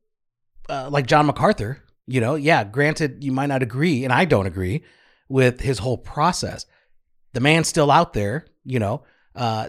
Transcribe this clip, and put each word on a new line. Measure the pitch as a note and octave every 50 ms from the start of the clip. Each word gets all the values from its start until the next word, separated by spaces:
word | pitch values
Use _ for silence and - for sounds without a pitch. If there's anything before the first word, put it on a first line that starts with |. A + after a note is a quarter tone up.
| _ _ _ _ _ _ _ _ _ _ _ - -
uh, | - D3+ C#3 C3 C#3
like | C#3+ D3 C3+
John | A2 D#3 D3 D3+
MacArthur, | D3 - - C3 F#3 A2 - G#2+ G#2+ C#3 - _ _ _ _ _
you | - C3 B2+ A2
know, | A#2 D3+
yeah, | D#3+ C#3 D3+ E3 C#3 A2
granted, | G2+ G#2 C3+ C#3+ D3+ D#3 D#3 D#3+ C#3 B2+ - D3
you | C3+ C3
might | C3 C#3+ C#3+
not | C3+ C3 A#2+
agree, | A2+ A2+ C3 D#3 F3+ D#3 A#2+ C3
and | C3 B2
I | C3+ F#3
don't | E3 C3+ G#2 F#2+
agree | G2 E2+ F#2+ F#2 F2+ G#2+ D#3 - _ _ _ _ _ _ _ _ -
with | C3 C3 C3 B2 B2 -
his | - C3+ C3 -
whole | - B2+ A#2+ -
process. | - - - D3 D3+ F3 F3+ - - - - - - _ _ _ _ _ _ _ _ _ _ _ _ _ -
The | A#2+
man's | B2 C#3+ D#3+ E3 D#3 -
still | - E3+ D3 C#3+
out | C#3+ D#3+ F3 - -
there, | A#2 G2+ G2+ A2+ D#3 - _ _ _ -
you | C3 B2+ B2
know, | G#2+ G2 A2+ D3+ _ _ _ _ _ _ -
uh, | - B2 A#2 A2 A2 A2